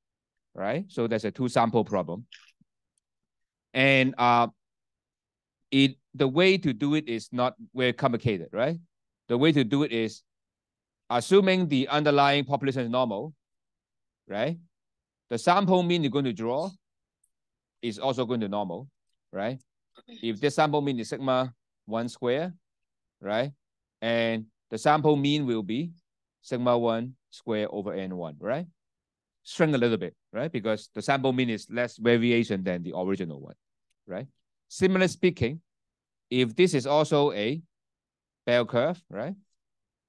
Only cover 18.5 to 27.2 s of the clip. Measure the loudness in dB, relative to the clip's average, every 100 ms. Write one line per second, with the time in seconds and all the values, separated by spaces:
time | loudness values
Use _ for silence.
18.5 | -4 -6 -8 -14 _ _ _ _ -8 -6
19.5 | -8 _ _ _ _ -20 -10 -6 -2 -2
20.5 | 2 2 0 -2 -4 -6 -6 -2 0 -2
21.5 | -8 _ _ -8 -6 -6 -4 -2 -2 -4
22.5 | -10 _ _ _ _ _ _ -4 -2 -4
23.5 | -8 _ _ _ -6 -2 0 0 -2 -6
24.5 | _ -12 -2 2 2 4 2 2 0 0
25.5 | -2 -2 -6 -6 -12 _ _ _ _ -8
26.5 | -2 2 2 2 -2 -4 -12